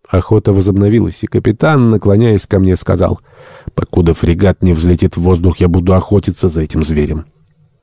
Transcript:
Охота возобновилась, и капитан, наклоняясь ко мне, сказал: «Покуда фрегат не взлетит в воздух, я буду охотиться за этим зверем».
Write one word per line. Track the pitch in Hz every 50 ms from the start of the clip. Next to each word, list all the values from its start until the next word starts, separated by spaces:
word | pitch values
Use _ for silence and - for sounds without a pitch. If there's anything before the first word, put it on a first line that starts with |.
| _ -
Охота | - 90 - - 107 104 - 107 98
возобновилась, | 98 92 101 95 98 101 104 110 117 95 90 - - -
и |
капитан, | - - 98 - 117 110 - - 156 156 139 120 117
наклоняясь | 110 101 - 101 101 104 120 117 107 98 -
ко | - - 95
мне, | 95 92 92
сказал: | 87 - - 95 87 92 87 90 - _ _ _ - - - - - - - -
«Покуда | - 78 - - 92 85 82 80
фрегат | - - 85 85 82 101 95 87 - -
не | 92 85
взлетит | 78 82 90 87 80 98 87 -
в | 90 85
воздух, | 90 92 82 87 90 82
я | - 92
буду | 87 85 92 85 92 92
охотиться | 92 90 - 104 98 - - 90 - - 92
за | 78 82
этим | 78 76 - 80 78
зверем». | 76 78 76 76 71 76 78 82 _ _ _ _ _ _ _ _ _ _ _